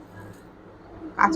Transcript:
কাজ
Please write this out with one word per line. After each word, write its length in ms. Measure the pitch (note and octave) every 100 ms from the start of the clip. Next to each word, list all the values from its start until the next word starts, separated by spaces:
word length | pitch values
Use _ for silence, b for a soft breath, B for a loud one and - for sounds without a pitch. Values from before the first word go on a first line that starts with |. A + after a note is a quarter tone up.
| - - - - - - - - - - D#4+ -
কাজ 140 | -